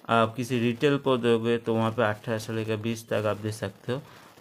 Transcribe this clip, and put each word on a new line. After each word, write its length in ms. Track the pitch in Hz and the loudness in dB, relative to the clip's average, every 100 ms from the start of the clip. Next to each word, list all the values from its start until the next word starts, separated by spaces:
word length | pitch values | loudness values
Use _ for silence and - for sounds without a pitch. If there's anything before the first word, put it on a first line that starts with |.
| - | 0
आप 260 | 113 110 113 | 2 2 0
किसी 220 | 120 123 | -4 0
रिटेल 400 | 120 117 147 143 | 0 2 2 2
को 180 | 139 127 | 2 2
दोगे 420 | 117 117 117 117 | 4 2 2 0
तो 160 | 117 | 0
वहाँ 160 | 113 113 | 0 0
पे 120 | 113 | 2
अठारह 360 | 107 107 - 110 | 0 0 -4 -6
से 140 | - | -4
लेकर 240 | 113 110 107 | -6 -4 -4
बीस 320 | 117 113 - | -4 -6 -4
तक 160 | 110 107 | -2 0
आप 100 | 101 | -2
दे 160 | 107 | -4
सकते 400 | 107 98 - - | -6 -8 -8 -8
हो, 100 | 131 - - - - | -8 -8 -20 -20 -8